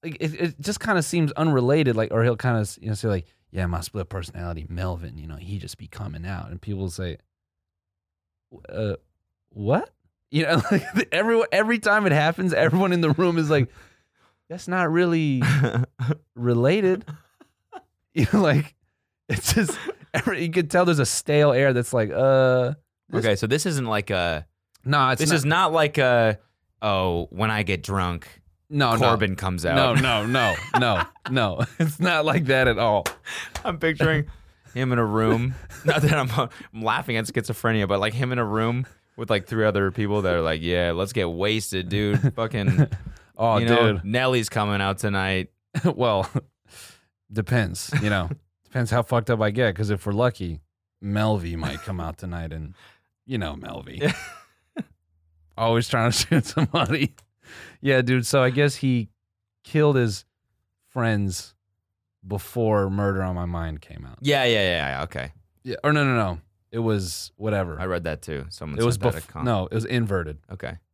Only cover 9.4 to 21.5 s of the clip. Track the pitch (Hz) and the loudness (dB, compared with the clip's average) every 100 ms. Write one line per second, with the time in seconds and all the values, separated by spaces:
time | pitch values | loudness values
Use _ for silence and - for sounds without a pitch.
9.4 | _ 110 104 160 - _ _ _ _ 147 | _ -8 0 0 -2 _ _ _ _ -2
10.4 | 156 165 - 202 - 190 - 165 214 233 | 2 0 2 0 0 -2 0 0 2 2
11.4 | 226 185 214 233 214 214 202 147 156 170 | 2 2 2 2 2 2 4 4 2 2
12.4 | 185 156 151 170 190 180 160 151 180 170 | 0 4 4 4 2 2 2 4 2 2
13.4 | 151 151 120 - - _ _ _ _ _ | 2 2 2 -4 -20 _ _ _ _ _
14.4 | _ 175 - 180 170 165 180 165 156 131 | _ -14 -4 0 2 2 4 4 2 2
15.4 | 127 139 131 - 127 _ 123 151 _ - | 2 2 2 0 -2 _ -4 -4 _ -4
16.4 | 120 120 127 190 190 185 - 151 _ _ | 0 4 4 4 2 0 -4 -18 _ _
17.4 | _ _ _ 381 _ _ _ - 131 208 | _ _ _ -20 _ _ _ 0 2 4
18.4 | 175 147 151 _ _ _ _ _ _ 104 | 4 4 0 _ _ _ _ _ _ -4
19.4 | - - 202 - - - - 156 - 175 | 0 2 2 -2 -8 -12 -6 -4 -2 -2
20.4 | 165 165 156 185 180 160 123 - - 147 | -2 0 2 4 4 4 2 0 0 4
21.4 | 147 | 6